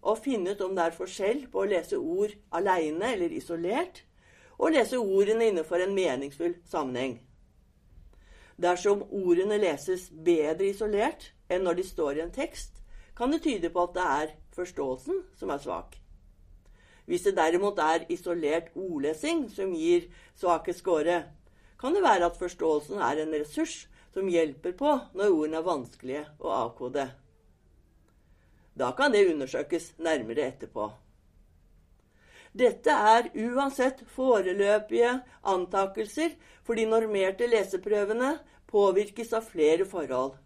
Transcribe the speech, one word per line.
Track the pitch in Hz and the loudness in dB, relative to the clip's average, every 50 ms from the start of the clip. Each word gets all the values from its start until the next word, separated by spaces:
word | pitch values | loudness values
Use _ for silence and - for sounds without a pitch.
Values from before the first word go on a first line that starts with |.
| - | 2
å | - 220 226 | 0 0 0
finne | - 277 262 214 175 180 | 0 -4 -2 -2 -2 -4
ut | 202 196 | -4 -4
om | 196 185 190 | -4 -4 0
det | 185 170 | 0 0
er | 165 165 - | 0 -2 -4
forskjell | 180 180 - - 175 202 240 294 269 - | -12 -12 -6 -2 0 0 0 -2 -4 -6
på | - 190 | -4 -2
å | 196 202 | -2 0
lese | 202 175 160 - 208 | 0 -2 -2 -2 -4
ord | 135 117 160 175 190 202 208 202 - - _ | -4 -2 -2 -2 -2 -2 -4 -4 -12 -18 _
alene | - 170 196 208 185 180 160 151 151 165 202 247 247 | -4 -2 0 2 2 2 0 -2 -2 -4 -4 -4 -2
eller | 196 175 165 | -2 -4 -4
isolert, | - - 135 - 170 165 170 180 220 277 359 359 - - - _ _ _ _ _ - _ - - - _ | -4 -8 -8 -8 -8 -6 -2 -2 -2 -2 -2 -4 -8 -20 -20 _ _ _ _ _ -20 _ -20 -20 -6 _
og | - 330 320 | 0 2 4
lese | 285 226 - 254 254 | 4 2 2 0 -2
ordene | 226 196 190 196 202 196 220 226 226 226 | -2 2 2 2 4 4 2 2 2 2
innenfor | 202 170 156 - 175 175 | 2 0 -2 -2 -2 0
en | 185 196 196 | 0 0 0
meningsfull | 196 185 160 127 131 139 143 143 - 170 175 175 - _ - | 0 0 0 0 -2 -6 -10 -8 -4 -4 -4 -4 -6 _ -6
sammenheng. | - 170 147 131 127 127 131 131 120 117 - _ _ _ _ _ _ _ _ _ _ _ _ _ - - - - - - - _ - - - - - - | -4 -4 -4 -2 -4 -4 -4 -4 -6 -10 -16 _ _ _ _ _ _ _ _ _ _ _ _ _ -20 -20 -20 -20 -20 -20 -20 _ -20 -20 -20 -20 -8 -2
Dersom | 175 175 180 180 - 208 202 202 202 - | 0 0 0 2 2 2 2 2 -2 -6
ordene | - 202 185 180 170 170 185 208 214 208 | -6 -2 2 4 4 4 4 2 2 2
leses | 208 175 147 139 - 185 185 180 - - | 2 0 0 -2 -2 -4 -4 -4 -4 -14
bedre | - 156 160 175 170 160 151 151 160 170 190 196 | -18 -2 2 2 4 4 4 0 0 0 0 -2
isolert | 202 - 220 208 208 202 220 294 330 - - - _ _ _ _ | 0 -2 -4 0 0 2 0 0 -2 -6 -18 -20 _ _ _ _
enn | 175 185 190 | -2 0 0
når | 175 170 175 | 0 0 -2
de | 190 185 | -4 -6
står | - - 160 143 143 151 | -4 -4 -2 -2 -2 -4
i | 165 | -6
en | 170 - | -6 -6
tekst, | 254 285 - - - - - - - - - - - - - - | -8 -8 -8 -8 -14 -16 -16 -18 -20 -20 -20 -20 -20 -20 -20 -8
kan | - 233 262 | -4 0 0
det | 302 320 - | 0 0 0
tyde | 330 247 196 170 170 | -2 -2 -2 -4 -2
på | - 180 175 | 0 0 0
at | 175 - | 0 -2
det | 185 185 165 135 147 | -2 0 0 0 0
er | 156 156 - - - - - | -2 -4 -8 -16 -20 -18 -10
forståelsen | - 180 180 - - 143 131 127 127 - 285 370 392 359 - _ - | -10 -10 -8 -6 -6 -4 -4 -6 -6 -6 -6 -6 -6 -6 -10 _ -12
som | - - - | -6 -6 -6
er | - 143 | -6 -6
svak. | 135 90 85 - - - - - - - - - - - - - - - - _ - - _ _ _ - - _ - | -8 -8 -8 -8 -12 -20 -20 -20 -20 -20 -20 -20 -20 -20 -20 -20 -20 -20 -20 _ -20 -20 _ _ _ -20 -20 _ -4
Hvis | 175 175 - | -4 0 0
det | 202 190 | 0 2
derimot | 190 160 160 170 180 202 208 202 180 | 4 2 4 4 2 0 0 0 2
er | 156 156 165 165 160 - | 2 2 2 0 0 -4
isolert | 180 170 - 180 170 175 156 143 151 170 170 - _ | -8 -6 -4 -4 -4 -2 0 0 0 -2 -4 -6 _
ordlesing | - 190 185 170 143 135 147 160 160 - 302 339 330 269 214 | -10 -8 -6 -6 -4 -2 -2 -4 -2 -4 -2 -2 -2 -4 -6
som | - - 196 190 180 | -6 -6 -6 -4 -4
gir | 160 160 170 175 175 165 - - - - - _ | -2 2 2 2 2 2 -4 -20 -20 -20 -20 _
svake | - - 175 170 160 - - 175 | -4 0 0 0 0 0 -6 -8
score, | - - 190 175 156 147 170 175 170 151 - - - - - _ _ _ - _ _ | -6 -2 0 0 2 2 2 0 0 -2 -6 -20 -20 -20 -20 _ _ _ -20 _ _
kan | - 262 330 | -4 0 0
det | 415 370 | 2 4
være | 285 214 185 175 170 | 4 4 4 2 0
at | 170 - | 0 -2
forståelsen | 185 175 - - 165 160 156 151 151 - 190 202 | -8 -8 -6 -2 -2 0 0 0 -2 -6 -6 -2
er | 165 120 143 156 156 | -2 0 0 -2 -4
en | 156 160 | -4 -4
ressurs | 147 151 - - 294 330 320 - - - _ - - - _ _ | -4 -6 -6 -4 -4 -4 -4 -6 -14 -16 _ -20 -20 -20 _ _
som | 190 190 190 | -4 -2 0
hjelper | 175 170 160 151 135 - - 180 180 - | 2 2 2 0 -2 -8 -8 -8 -6 -2
på | 277 294 294 254 - - - 180 | 0 2 2 0 -2 -8 -4 0
når | 202 208 | 2 4
ordene | 180 156 151 156 156 160 | 4 4 2 -2 -2 -2
er | 160 185 | -2 -2
vanskelige | 170 139 120 117 - - - 127 131 147 151 151 - - | -2 -2 -4 -10 -16 -14 -10 -8 -8 -8 -8 -12 -16 -10
å | - 160 - | -6 -4 -2
avkode. | 127 117 117 - - 127 127 131 143 139 131 123 - _ _ _ _ _ _ _ _ _ _ _ - _ _ _ _ _ _ _ _ _ _ - _ _ _ _ _ _ _ _ | -2 -2 -4 -6 -8 -10 -6 -4 -4 -4 -4 -8 -18 _ _ _ _ _ _ _ _ _ _ _ -20 _ _ _ _ _ _ _ _ _ _ -20 _ _ _ _ _ _ _ _
Da | - 131 123 127 - | -4 -4 -2 0 2
kan | 269 294 233 | 2 4 6
det | 208 196 185 | 6 4 4
undersøkes | 160 147 135 123 - 131 151 - 180 165 - - - - | 4 0 -4 -4 -4 -6 -4 -2 -4 -6 -6 -8 -14 -6
nærmere | 160 165 160 139 113 110 117 143 143 127 | -2 -2 -2 -2 -2 -4 -4 -2 -2 -4
etterpå. | 127 - 113 107 _ 113 104 107 101 - _ _ _ _ _ _ _ - _ _ _ _ _ _ _ _ _ _ _ _ _ _ _ _ _ _ - - - - _ | -4 -10 -16 -12 _ -6 -6 -6 -8 -14 _ _ _ _ _ _ _ -20 _ _ _ _ _ _ _ _ _ _ _ _ _ _ _ _ _ _ -20 -20 -20 -18 _
Dette | 202 254 233 - - - 302 302 | 4 4 4 4 4 2 2 4
er | - 208 214 220 233 233 - - | 6 8 8 8 8 6 2 -4
uansett | - 220 240 247 262 277 269 269 - 247 262 262 - - - - | -4 -4 -2 0 0 0 0 0 2 0 0 0 -2 -18 -16 -6
foreløpige | - 262 262 240 208 180 185 180 202 196 202 208 214 214 - 226 226 233 240 254 262 - - - - - 196 | -2 4 4 4 4 4 0 0 2 4 4 4 2 2 0 2 4 4 4 2 -2 -6 -12 -20 -6 -2 0
antakelser, | 196 185 180 175 - 196 196 190 190 220 220 202 - 294 320 339 311 - - - - - | 0 0 0 0 0 0 0 0 -2 -6 -6 -6 -2 -2 -2 -2 -2 -6 -20 -20 -20 -18
fordi | _ - 233 220 226 | _ -4 -2 0 2
normerte | 220 220 226 226 214 208 196 190 185 190 - - - | 2 2 2 2 2 0 0 0 0 0 0 0 2
leseprøvene | 226 214 190 196 - 185 190 208 208 208 202 196 220 233 254 269 320 302 - _ _ - _ - | 2 2 2 0 -4 -6 -2 0 0 0 2 0 0 0 0 0 -2 -4 -8 _ _ -20 _ 0
påvirkes | - 208 202 196 180 196 208 202 - - 226 226 - | 2 4 6 6 4 4 0 -2 -6 -10 -6 -4 -4
av | 220 226 - | -4 -4 -6
flere | - 175 151 151 160 170 190 185 | -2 2 4 4 4 4 2 -2
forhold. | 208 180 151 131 131 127 131 139 135 - _ | -2 -8 -6 -2 -2 -2 -2 -2 -6 -12 _